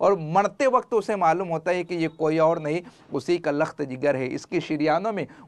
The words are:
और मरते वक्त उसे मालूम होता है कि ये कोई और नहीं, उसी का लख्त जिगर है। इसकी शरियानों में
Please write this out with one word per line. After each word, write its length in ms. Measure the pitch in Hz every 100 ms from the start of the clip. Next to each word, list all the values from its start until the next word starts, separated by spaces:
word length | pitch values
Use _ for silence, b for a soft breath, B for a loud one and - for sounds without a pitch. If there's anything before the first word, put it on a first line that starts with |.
और 160 | 175 196
मरते 480 | 156 180 202 - 269
वक्त 260 | 247 -
उसे 220 | 226 196 208
मालूम 320 | 170 170 185
होता 240 | 160 160
है 120 | 180
कि 120 | 170 175
ये 120 | 160
कोई 300 | 160 156 160
और 220 | 160 165
नहीं, 220 | 151 165 180 B B
उसी 240 | 143 131 175
का 140 | 160
लख्त 300 | 143 156 -
जिगर 340 | 139 131 143 131
है। 120 | 131
इसकी 340 | 135 - 175
शरियानों 520 | 156 156 151 156 208
में 140 | 202 139 B